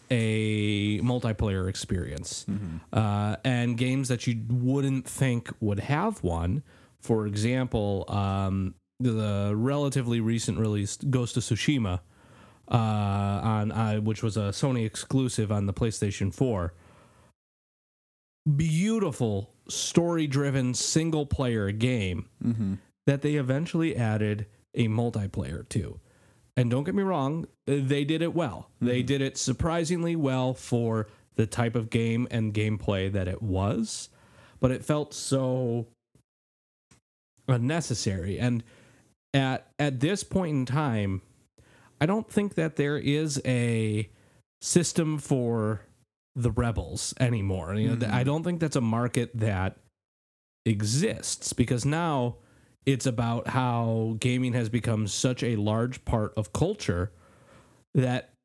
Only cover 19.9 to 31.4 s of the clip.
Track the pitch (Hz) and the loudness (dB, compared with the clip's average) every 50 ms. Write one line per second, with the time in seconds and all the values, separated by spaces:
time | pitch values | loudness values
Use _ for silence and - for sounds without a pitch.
19.9 | - 175 170 170 170 165 156 143 131 143 143 143 131 135 127 123 120 - - - | 2 2 4 4 2 0 0 0 0 0 2 2 2 0 0 0 0 -2 0 0
20.9 | - 160 160 165 156 151 143 147 - - 135 123 117 110 101 98 104 107 120 127 | 2 2 2 2 0 0 0 0 -2 0 0 0 2 2 0 0 0 2 2 2
21.9 | 127 113 98 92 87 85 - - _ - - 120 113 113 104 95 98 - - _ | 2 2 0 0 0 -2 -6 -8 _ -4 -2 0 0 0 0 -2 -2 -4 -8 _
22.9 | _ _ - 139 143 139 151 147 147 147 131 127 131 143 170 - - 165 165 160 | _ _ 0 0 2 2 2 0 0 0 0 0 0 0 0 -2 0 0 0 0
23.9 | - 147 120 110 107 107 107 107 107 104 104 - - _ _ _ - - 117 110 | 0 0 0 2 2 2 0 0 0 -2 -4 -8 -12 _ _ _ -2 0 0 2
24.9 | 110 113 117 120 - 107 101 95 - 104 73 67 - - - - - 110 80 - | 2 2 0 0 0 -2 -4 -4 -4 -6 -6 -6 -6 -8 -8 -6 -4 -4 -4 -4
25.9 | - - - _ _ _ _ _ _ _ _ _ - 131 120 117 120 135 147 180 | -8 -14 -18 _ _ _ _ _ _ _ _ _ 0 0 2 2 2 0 0 0
26.9 | 190 202 196 190 180 147 131 139 156 165 - - _ _ _ 131 139 143 135 131 | 0 0 0 0 0 0 0 -2 -2 -4 -6 -10 _ _ _ -2 -2 0 0 0
27.9 | 143 143 147 143 160 160 170 160 139 170 165 113 85 - - - _ - 120 120 | 0 0 0 0 0 0 0 0 0 0 -2 -2 -4 -8 -14 -14 _ -2 0 2
28.9 | 123 127 - 123 139 135 135 131 - - - 135 120 - - 165 165 170 165 147 | 2 2 2 2 2 2 0 -2 -2 -2 -2 -2 0 0 0 0 0 0 0 0
29.9 | 180 165 170 170 170 165 143 135 131 131 127 131 127 - - - 127 117 120 113 | 0 0 0 0 0 2 2 2 2 2 2 0 -2 -4 -4 -2 0 0 2 2
30.9 | 110 110 107 - - - _ _ _ - | 0 0 -2 -4 -8 -20 _ _ _ 0